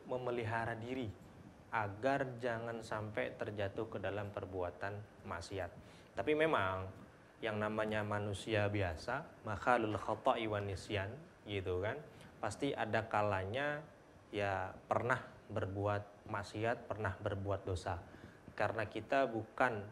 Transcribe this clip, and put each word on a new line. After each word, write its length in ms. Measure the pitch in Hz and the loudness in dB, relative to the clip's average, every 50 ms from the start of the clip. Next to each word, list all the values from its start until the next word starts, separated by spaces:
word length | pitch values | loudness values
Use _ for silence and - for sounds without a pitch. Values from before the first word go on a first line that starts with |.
| - | -4
memelihara 720 | - 127 127 123 123 120 120 113 107 113 113 117 117 117 110 | -4 -4 -2 0 0 0 0 0 0 0 0 0 0 -2 -4
diri 320 | 113 123 131 131 123 101 90 - - - - - - - - - - - - | -4 -4 -4 -4 -4 -4 -6 -10 -14 -18 -18 -18 -18 -18 -20 -20 -10 -4 0
agar 640 | 113 107 101 98 101 127 135 135 139 139 127 123 120 | 0 0 0 -2 0 2 2 2 2 0 -2 -4 -4
jangan 480 | 120 123 117 117 117 117 117 113 110 | -2 -2 -2 -2 -2 -4 -6 -6 -6
sampai 480 | - 117 110 107 107 107 131 127 123 - | -4 -4 -4 -4 -2 -2 -2 -2 -2 -2
terjatuh 560 | - 120 107 104 101 101 98 - 113 110 110 | -4 -4 -4 -2 -2 -2 -2 -2 -2 -4 -4
ke 80 | - 110 | -4 -4
dalam 320 | 95 95 95 104 104 101 | -2 -2 -2 -2 -4 -4
perbuatan 960 | 101 101 98 92 95 92 90 87 - - 98 98 104 104 107 - - - - | -4 -6 -6 -4 -2 -2 -2 -2 -2 -4 -6 -4 -4 -6 -8 -12 -14 -14 -10
maksiat. 460 | 98 90 85 85 - 101 95 87 85 - - - - - - - - - | -8 -6 -6 -6 -6 -4 -4 -4 -4 -6 -10 -16 -18 -18 -20 -20 -8 -4
Tapi 240 | - - 151 151 151 | -2 2 4 4 6
memang 480 | 156 160 147 113 98 92 95 92 95 92 - - - - - - - - - - | 6 6 6 6 4 4 2 0 -2 -6 -8 -12 -16 -18 -18 -20 -20 -20 -10 -6
yang 160 | 113 113 107 107 | -2 -2 0 2
namanya 480 | 107 107 107 110 110 107 107 107 104 | 0 2 2 2 2 2 2 2 2
manusia 640 | 104 104 104 104 107 98 - - 117 110 104 104 101 | 2 0 0 0 0 -2 -4 0 2 4 4 4 4
biasa, 720 | 101 104 95 87 80 78 - - 120 139 - - - - | 4 4 2 2 0 -2 -2 -2 -2 -2 -2 -6 -12 -10
makhalul 560 | - 110 107 - - 131 123 120 110 107 104 95 | -8 -6 -4 0 6 6 6 6 6 4 0 0
khata'i 480 | - - 110 - - 135 120 120 113 | 0 0 -2 2 4 4 4 4 4
wan 240 | 110 107 101 101 101 | 0 0 0 0 0
nisyan, 400 | 95 92 - - 107 98 95 101 117 151 160 - - - - 110 | -2 -4 -2 0 0 0 0 0 -4 -8 -12 -16 -18 -14 -8 -4
gitu 320 | 101 98 92 95 90 90 | -2 -2 0 2 2 2
kan. 160 | 95 107 135 151 156 - - - - - - - | 2 0 -2 -4 -6 -12 -14 -18 -18 -18 -8 -4
Pasti 400 | - 107 101 - 147 139 - - | -4 -4 -2 0 0 0 2 0
ada 320 | 113 107 110 110 104 - | 0 2 2 2 2 4
kalanya 720 | - 104 104 104 101 95 92 98 110 131 143 147 147 147 160 156 - - - - - - - - | 4 4 4 4 4 2 2 0 0 0 0 0 0 -2 -6 -10 -16 -20 -20 -20 -20 -20 -14 -6
ya 400 | - 101 101 101 95 95 92 95 - - - | -2 0 0 2 2 0 0 -2 -6 -6 -2
pernah 320 | - 110 107 107 123 131 - - - - - - - | 2 2 4 4 4 4 2 2 -2 -14 -16 -10 -6
berbuat 800 | 107 104 98 95 98 101 101 104 104 101 101 - - - - - | -2 -2 0 0 0 2 2 2 2 2 0 -4 -12 -16 -8 -6
maksiat, 560 | 110 101 101 - - 107 110 113 123 123 - | -4 -4 -4 -4 -4 -2 0 0 0 0 -2
pernah 320 | - 110 107 104 95 92 - | -6 -4 -2 -2 -2 -2 -2
berbuat 480 | 101 104 101 98 95 101 98 92 - | -2 -2 -2 0 0 0 0 0 0
dosa. 320 | 98 92 87 - 95 90 85 - - - - - - - - - - - | 0 -2 0 0 -2 -4 -4 -6 -10 -14 -16 -16 -16 -18 -18 -18 -8 -2
Karena 320 | - 107 101 104 113 110 104 | 0 0 2 2 0 -2 -2
kita 400 | - 110 107 - 139 139 135 120 | -2 -6 -2 4 4 6 6 4
bukan 560 | 113 113 104 - - - 135 123 113 104 98 107 | 2 0 -4 -2 2 4 4 4 4 0 -4 -8